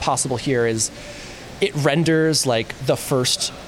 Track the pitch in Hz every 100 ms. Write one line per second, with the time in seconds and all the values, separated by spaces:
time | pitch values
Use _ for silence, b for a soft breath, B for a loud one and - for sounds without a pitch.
0 | - 131 139 123 143 123 117 113 - B
1 | B B B B B - 190 151 143 151
2 | 160 160 160 147 135 113 113 - 135 131
3 | - 135 123 - - -